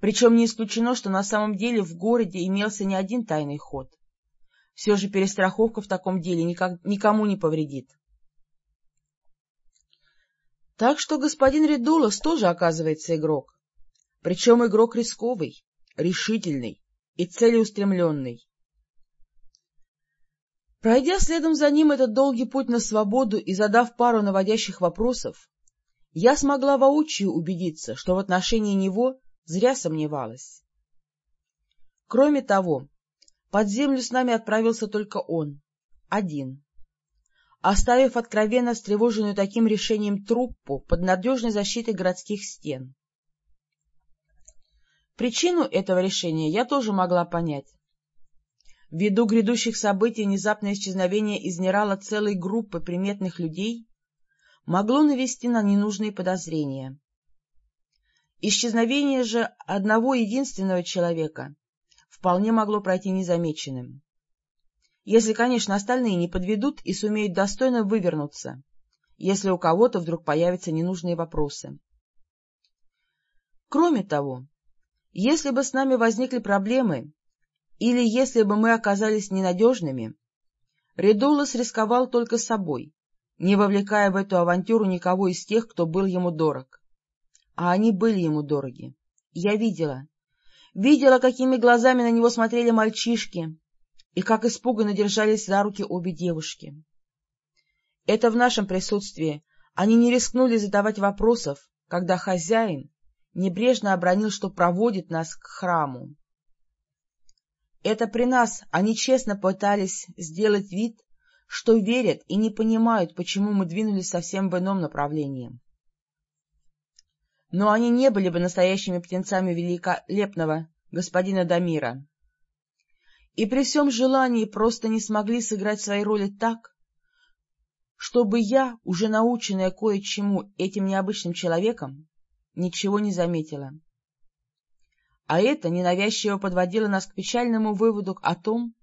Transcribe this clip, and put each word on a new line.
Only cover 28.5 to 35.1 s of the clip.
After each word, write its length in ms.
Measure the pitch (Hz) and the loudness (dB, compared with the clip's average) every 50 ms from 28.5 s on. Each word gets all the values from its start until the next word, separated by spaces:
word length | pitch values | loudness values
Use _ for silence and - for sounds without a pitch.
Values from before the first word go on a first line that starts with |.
| 233 226 214 208 196 | 0 0 0 0 0
него 440 | 196 190 190 185 208 240 262 262 262 _ - _ _ _ | 0 0 0 0 0 0 0 0 _ _ -20 _ _ _
зря 300 | - 160 185 202 247 269 | -8 -4 2 2 2 2
сомневалась. 880 | 254 - 170 156 156 156 151 151 139 127 110 113 131 - - - - _ _ _ _ _ _ _ _ _ _ _ _ _ _ _ _ _ _ _ _ _ _ _ _ - - _ _ _ | 2 -4 -6 -4 -4 -4 -4 -4 -6 -8 -8 -10 -14 -20 -20 -20 -20 _ _ _ _ _ _ _ _ _ _ _ _ _ _ _ _ _ _ _ _ _ _ _ _ -20 -20 _ _ _
Кроме 360 | _ - 233 269 302 294 277 262 | _ 2 4 4 4 4 0 0
того, 460 | - 202 196 190 175 151 131 139 - _ _ _ _ _ _ _ _ _ _ _ _ | 0 0 0 2 0 -2 -4 -4 -12 _ _ _ _ _ _ _ _ _ _ _ _
под 180 | - 202 220 202 | 0 0 0 0
землю 320 | 196 233 285 285 277 254 247 | 0 0 0 0 0 -2 -2
с 80 | 226 | -2
нами 240 | 240 254 254 247 233 | -2 0 0 2 0
отправился 540 | 226 226 - 214 220 226 226 226 226 220 208 | -2 -2 0 -2 2 2 2 0 0 -6 -6
только 300 | - 214 214 208 | -4 -6 -6 -4